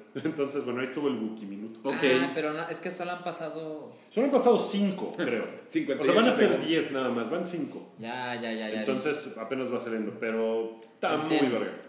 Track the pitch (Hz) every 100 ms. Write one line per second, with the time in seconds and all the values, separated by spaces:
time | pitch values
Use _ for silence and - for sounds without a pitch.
0 | - 139 156 147 135 143 123 123 131 156
1 | 143 113 110 110 98 101 110 - 135 120
2 | 135 131 135 156 151 156 165 160 180 180
3 | 175 180 175 160 160 156 156 151 - -
4 | - 208 269 262 240 208 - 202 202 -
5 | 101 - 139 117 - - - 165 139 135
6 | 131 202 240 - - - 151 160 - 135
7 | 127 117 113 170 - 170 135 95 - -
8 | 113 127 123 120 117 113 107 107 107 127
9 | 151 - - 113 110 131 123 120 120 113
10 | 104 - 113 110 113 113 113 - - -
11 | 170 151 156 151 135 117 95 -